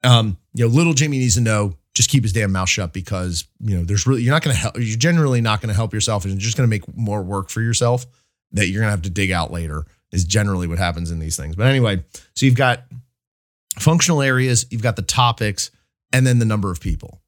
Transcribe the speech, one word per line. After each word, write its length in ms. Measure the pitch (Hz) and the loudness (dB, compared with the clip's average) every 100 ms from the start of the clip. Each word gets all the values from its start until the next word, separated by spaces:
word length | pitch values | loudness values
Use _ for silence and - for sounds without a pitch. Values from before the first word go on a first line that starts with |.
um, 340 | 127 120 110 92 _ | 6 4 4 -6 _
you 120 | - 117 | -2 2
know, 80 | |
little 200 | 123 170 | 4 4
Jimmy 260 | 151 151 139 | 2 0 0
needs 160 | 127 123 | 0 2
to 60 | |
know, 340 | 113 107 104 85 _ | 2 2 -2 -6 _
just 160 | - - | 0 2
keep 140 | 139 | 2
his 80 | 107 | 2
damn 220 | 104 104 | -2 0
mouth 160 | 95 90 | 0 0
shut 240 | - 90 | -2 -4
because, 520 | 95 90 95 90 82 - _ | -8 -8 -6 -4 -6 -8 _
you 180 | 110 92 | -4 -2
know, 60 | |
there's 240 | 85 101 123 | 0 0 0
really, 140 | 131 | 0
you're 100 | 120 | 2
not 80 | 151 | 2
gonna 140 | 156 107 | 2 -2
help. 200 | - - | -2 -4
You're 200 | 113 113 | -4 0
generally 440 | 156 170 147 123 | 2 2 2 2
not 180 | 113 107 | 2 0
gonna 120 | 113 | 0
help 200 | 98 113 | -2 -2
yourself, 300 | 110 104 104 | -2 -2 -2
and 100 | 95 | -2
you're 60 | 98 | -4
just 140 | 107 110 | -4 0
gonna 100 | 123 | 0
make 160 | 107 - - | 0 -6 -6
more 240 | 110 104 | -4 -4
work 280 | 90 98 95 | -4 -6 -6
for 120 | - | -4
yourself 460 | 113 113 120 123 - _ _ _ _ | -2 0 0 0 -4 _ _ _ _
that 160 | 95 95 | -2 0
you're 100 | 98 | 0
gonna 100 | 110 | 0
have 100 | 101 | 0
to 60 | 90 | -4
dig 180 | 90 98 | -2 0
out 220 | 90 82 | 0 -2
later. 340 | 85 80 76 76 _ _ | -4 -6 -8 -10 _ _
Is 100 | - | -4
generally 440 | 85 107 104 92 87 | 0 0 0 -2 -2
what 100 | 85 | -2
happens 320 | 87 82 85 | -2 -2 -6
in 80 | 82 | -6
these 160 | 80 78 | -6 -6
things. 180 | 73 85 | -8 0
But 100 | 120 | 2
anyway, 360 | 135 117 95 - - _ - | 4 2 0 -6 -18 _ 0
so 100 | 135 | 2
you've 100 | 123 | 4
got 300 | 131 120 - - - _ _ _ _ _ _ - | 2 0 -6 -20 -20 _ _ _ _ _ _ 0
functional 420 | - 165 - 156 | 2 4 2 2
areas, 440 | 139 127 131 120 - | 2 2 2 0 -2
you've 120 | 110 | -2
got 140 | 117 104 | -2 -2
the 40 | |
topics, 680 | 92 - 123 117 107 95 - _ _ _ _ | -4 2 2 2 -4 -4 -10 _ _ _ _
and 120 | 131 131 | 0 2
then 120 | 123 | 2
the 60 | 113 | 2
number 260 | 107 98 | 0 -2
of 80 | 85 | -4
people. 400 | - - - - | -4 -6 -8 -20